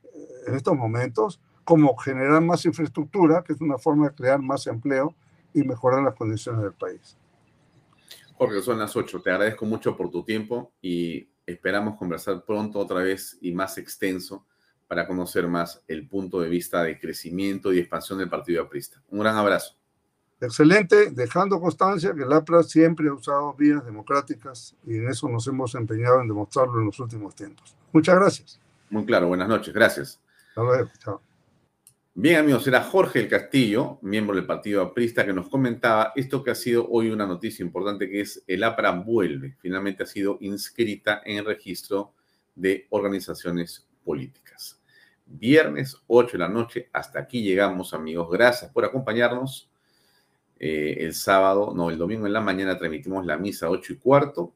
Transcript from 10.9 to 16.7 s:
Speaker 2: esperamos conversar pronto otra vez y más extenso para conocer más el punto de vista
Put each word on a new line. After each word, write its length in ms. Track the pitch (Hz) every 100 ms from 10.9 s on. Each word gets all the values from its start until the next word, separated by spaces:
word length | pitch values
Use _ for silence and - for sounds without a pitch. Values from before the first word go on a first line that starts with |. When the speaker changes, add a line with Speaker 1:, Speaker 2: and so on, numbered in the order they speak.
| 87 85 78 - _ -
Speaker 2:
esperamos 500 | 87 92 98 104 104
conversar 480 | 90 82 - 90
pronto 360 | - 104 107 104
otra 220 | 95 92
vez 360 | 92 95 - -
y 120 | 90
más 260 | 87 95 -
extenso 680 | 87 - 98 92 - 101 _ _ _ _ _
para 180 | 85 85
conocer 420 | 92 87 98 85
más 360 | 85 85 - -
el 200 | 78 73
punto 340 | 98 92 92
de 80 | 82
vista 320 | 87 -